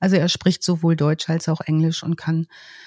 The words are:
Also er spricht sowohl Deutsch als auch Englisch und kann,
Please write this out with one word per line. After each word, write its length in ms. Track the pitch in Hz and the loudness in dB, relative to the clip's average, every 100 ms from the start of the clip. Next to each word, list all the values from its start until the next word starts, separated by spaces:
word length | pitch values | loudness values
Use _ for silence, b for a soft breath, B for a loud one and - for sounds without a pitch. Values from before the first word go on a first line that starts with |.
Also 160 | 190 190 | 2 2
er 120 | 175 | 2
spricht 340 | - 190 180 | 0 0 0
sowohl 320 | - 165 165 | -2 0 2
Deutsch 340 | 165 147 156 - | 2 2 0 -2
als 200 | 165 - | -2 -2
auch 120 | 156 | -4
Englisch 420 | - 156 160 160 | 0 2 2 0
und 140 | - 165 | -4 -4
kann, 300 | - 165 165 B B B | -2 -2 -4 B B B